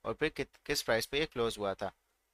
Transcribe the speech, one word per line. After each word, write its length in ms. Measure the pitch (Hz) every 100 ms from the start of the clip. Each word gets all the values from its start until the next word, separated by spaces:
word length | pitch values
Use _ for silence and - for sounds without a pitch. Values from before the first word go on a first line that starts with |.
| 110
और 80 |
फिर 160 | 113 156
कित-, 260 | - 135 - -
किस 160 | 143
प्राइस 240 | - 113 -
पे 140 | 139
ये 60 | 156
क्लोज 320 | 123 117 104
हुआ 160 | 101
था 180 | 95 98 - _ _ _